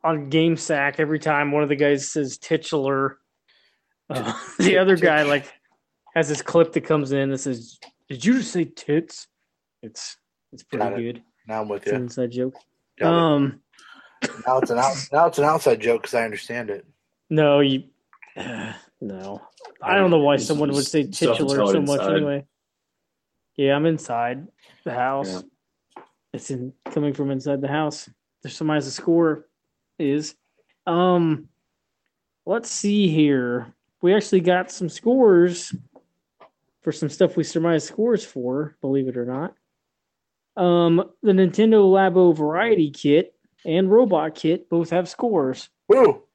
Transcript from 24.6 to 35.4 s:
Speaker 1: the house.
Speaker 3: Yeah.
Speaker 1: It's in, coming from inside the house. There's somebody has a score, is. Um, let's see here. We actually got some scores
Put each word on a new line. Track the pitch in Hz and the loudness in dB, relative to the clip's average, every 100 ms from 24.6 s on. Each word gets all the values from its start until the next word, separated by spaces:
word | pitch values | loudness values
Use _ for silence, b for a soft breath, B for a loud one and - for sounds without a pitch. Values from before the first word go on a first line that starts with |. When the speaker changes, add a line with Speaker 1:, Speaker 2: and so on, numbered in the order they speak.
| b b | b b
Speaker 1:
the | - | -10
house. | - 127 139 98 | -4 -4 -4 -6
Speaker 3:
Yeah. | 92 92 _ _ _ _ - - _ _ | -10 -14 _ _ _ _ -20 -20 _ _
Speaker 1:
It's | 123 - | -16 -10
in, | 131 127 _ - | -10 -10 _ -8
coming | - 147 | -4 -4
from | 135 139 | -4 -6
inside | 135 139 139 | -4 -4 -4
the | 139 | -4
house. | 147 151 147 - _ _ _ | -4 -4 -8 -18 _ _ _
There's | 139 | -18
somebody | - 156 151 | -8 -2 -2
has | 135 | -4
a | |
score, | - - 170 165 151 _ _ _ _ _ - | -6 0 2 2 -2 _ _ _ _ _ -6
is. | 147 147 147 _ _ _ _ _ - | -4 -2 -6 _ _ _ _ _ -4
Um, | 170 180 180 165 156 - _ _ _ _ _ _ _ _ _ | 0 2 2 2 -2 -8 _ _ _ _ _ _ _ _ _
let's | - 220 226 | -6 -6 -4
see | - 202 208 190 | -6 -2 2 2
here. | 156 151 135 123 120 117 _ _ _ | 2 2 2 -2 -6 -8 _ _ _
We | 175 | 2
actually | 208 202 185 | 2 2 0
got | 170 180 180 | 2 0 -2
some | - 175 | -8 -10
scores | - 233 262 226 175 | -4 0 4 6 6